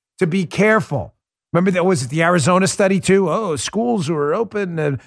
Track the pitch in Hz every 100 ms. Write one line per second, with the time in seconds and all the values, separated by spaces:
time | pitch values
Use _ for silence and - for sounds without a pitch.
0 | _ - 180 190 160 - 208 220 - 139
1 | - _ _ _ _ 165 190 180 180 170
2 | 127 156 165 180 151 180 190 - 196 190
3 | - 196 185 180 214 147 - 202 240 226
4 | 147 160 143 185 226 208 190 165 151 135